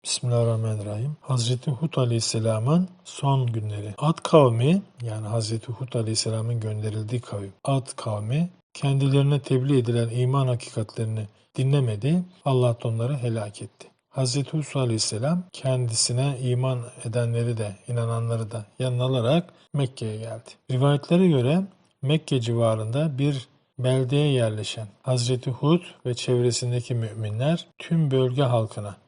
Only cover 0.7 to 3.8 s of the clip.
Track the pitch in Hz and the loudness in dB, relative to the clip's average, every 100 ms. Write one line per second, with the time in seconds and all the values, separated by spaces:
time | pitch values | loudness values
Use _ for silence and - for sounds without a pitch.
0.7 | 107 101 104 135 147 - 131 117 123 - | -4 -6 -6 -6 -8 -4 -2 0 -2 -2
1.7 | 120 156 - 123 117 - 117 110 110 117 | -4 -2 0 0 0 -2 -2 0 0 2
2.7 | 170 185 - - - 135 135 123 113 107 | 2 0 -6 -20 -4 0 2 0 -2 -4
3.7 | 104 | -8